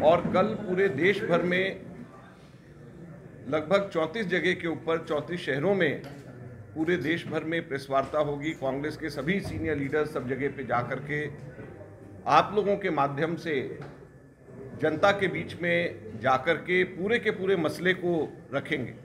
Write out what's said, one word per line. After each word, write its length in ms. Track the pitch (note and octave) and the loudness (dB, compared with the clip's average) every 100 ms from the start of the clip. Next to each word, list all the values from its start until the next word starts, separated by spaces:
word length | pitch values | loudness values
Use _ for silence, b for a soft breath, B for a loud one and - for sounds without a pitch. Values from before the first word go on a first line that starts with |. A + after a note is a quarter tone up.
और 180 | C#3+ E3+ E3+ | 8 6 6
कल 200 | F3 G#3 G#3+ | 4 4 0
पूरे 300 | F3+ F3+ G3 | -2 2 2
देश 300 | - F3 G3 | 4 4 4
भर 180 | - E3+ | 4 2
में 420 | F3 F3+ F#3+ - - - - - - - - - - - - - - - - - A#2 | 4 2 0 -2 -12 -16 -16 -18 -20 -20 -20 -20 -20 -20 -18 -18 -16 -16 -16 -16 -2
लगभग 400 | D3+ D3+ G3 G3 | -2 4 2 2
चौंतीस 360 | E3+ D#3+ A3+ G3 | 0 0 0 0
जगह 260 | F3 E3 | 2 2
के 140 | F3+ E3+ | 0 0
ऊपर, 300 | D3 B2+ E3 | -4 0 -2
चौंतीस 400 | E3 D3+ C3+ F3+ | 0 -2 -2 -6
शहरों 320 | E3+ C3+ D#3+ G3 | -2 0 2 4
में 260 | E3 - - - - - - - - - | 4 0 -8 -14 -16 -16 -14 -14 -12 -4
पूरे 220 | D#3+ F3 | 0 2
देश 260 | C#3 E3+ - | 2 -2 -2
भर 160 | D#3 | -4
में 240 | D#3 E3 E3 | -2 -4 -4
प्रेस 200 | C3+ C3+ | -8 0
वार्ता 300 | C3+ B2+ D3+ | 0 2 0
होगी। 300 | D3 D3 D3 | 0 0 -4
कांग्रेस 440 | D#3 C3+ C3+ D3 D3 | -2 -2 -2 -4 -4
के 120 | D#3 | -6
सभी 300 | D3 C3 G3 | -4 0 0
सीनियर 360 | - D#3 D#3+ D3+ | 0 -4 -2 -2
लीडर्स 360 | C#3 D3+ D3 | 0 0 0
सब 140 | D#3 B2+ | -2 -4
जगह 260 | B2+ C#3 C#3 | -2 -2 -4
पे 60 | B2 | -2
जा 160 | A#2+ | 0
कर 160 | A#2+ C3 | 0 -6
के 220 | D3 D3+ D3+ - - - - - - - - - - | -4 -4 -4 -8 -14 -14 -14 -14 -16 -18 -18 -10 4
आप 220 | D3 F3 G3+ | 6 6 2
लोगों 220 | G3 G3 | 2 0
के 120 | F#3+ | 0
माध्यम 440 | D#3 C#3 C#3 D#3+ E3+ | 2 2 2 -2 -2
से 180 | E3+ C#3+ A2 - - - - - - - - - - - | -2 -2 -2 -8 -12 -16 -20 -20 -20 -20 -20 -16 -14 -2
जनता 300 | D#3 D#3 G3+ | 0 4 4
के 140 | G3+ F#3+ | 4 2
बीच 300 | D#3+ E3+ - | -2 -6 -4
में 580 | F3 E3+ F3 A2 G#2+ G#2+ | 0 2 0 -4 -12 -2
जा 160 | A#2 C3 | 2 4
कर 180 | D#3 D#3 | 4 0
के 240 | - F3+ F3+ | 2 2 2
पूरे 340 | D#3+ F#3+ A#3 | 0 0 2
के 120 | A3 | 2
पूरे 220 | - F#3 F#3+ | -2 2 2
मसले 360 | D#3 - F3 F3+ | 2 0 0 2
को 180 | F3 E3+ C#3+ - - | 2 0 0 -6 -4
रखेंगे। 400 | C3+ - D3+ A2+ - | -4 -2 -4 -4 -10